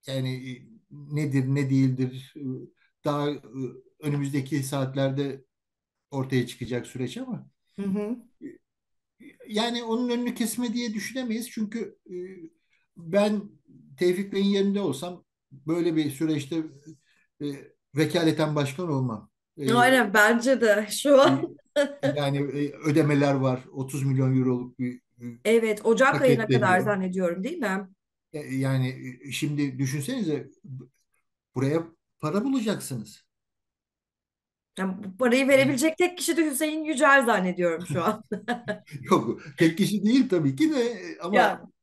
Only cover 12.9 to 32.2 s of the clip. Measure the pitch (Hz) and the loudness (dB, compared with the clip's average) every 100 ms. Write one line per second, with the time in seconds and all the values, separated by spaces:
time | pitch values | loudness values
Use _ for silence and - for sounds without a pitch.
12.9 | - 170 196 214 214 - - _ - - | -20 -2 2 2 0 -6 -18 _ -20 -20
13.9 | - 180 180 196 196 196 196 196 196 190 | 0 0 2 -2 0 2 2 2 0 -2
14.9 | 127 175 180 _ _ _ 135 151 170 170 | -4 -8 -12 _ _ _ -14 -4 0 2
15.9 | 160 147 131 160 151 135 165 156 139 156 | 0 -2 -2 -2 -2 -2 -6 -6 -12 -20
16.9 | 160 _ _ _ _ 147 139 - _ _ | -20 _ _ _ _ -10 -8 -14 _ _
17.9 | 135 156 175 165 156 156 151 135 - 175 | 0 2 2 2 2 0 0 -2 -4 -4
18.9 | 135 127 107 - _ _ - 143 240 247 | -2 -2 -6 -12 _ _ -6 0 4 6
19.9 | 262 214 208 208 233 233 254 220 202 208 | 6 4 4 6 4 4 4 4 2 0
20.9 | - 294 269 277 269 - - _ - 285 | -2 6 8 8 4 -2 -10 _ 0 0
21.9 | - 180 147 139 139 143 139 147 - 156 | 0 -2 0 0 0 -2 -2 -4 -2 2
22.9 | 156 147 143 143 139 131 127 - 143 131 | 4 4 4 4 4 0 -2 -6 -10 -8
23.9 | 147 135 131 131 131 127 123 123 - 123 | -4 0 2 2 2 2 0 -4 -6 -8
24.9 | 123 _ _ 117 120 208 233 220 208 220 | -8 _ _ -16 -6 2 2 2 -2 0
25.9 | 226 262 285 262 233 220 233 196 185 208 | 4 4 4 4 4 4 2 4 4 2
26.9 | 196 185 185 180 175 208 349 214 190 196 | 0 -2 -2 -2 -2 -6 -4 -4 -4 -8
27.9 | _ _ _ _ 127 127 131 135 131 127 | _ _ _ _ -12 -6 -2 0 0 -2
28.9 | 131 131 127 143 - 147 147 143 127 135 | -4 -12 -14 -12 -6 -4 -2 -2 -2 -4
29.9 | 147 139 262 180 143 - _ - 131 - | -4 -4 -4 -2 -4 -6 _ -18 -16 -16
30.9 | _ _ _ _ _ _ 127 135 160 165 | _ _ _ _ _ _ -4 0 -2 -4
31.9 | _ _ _ | _ _ _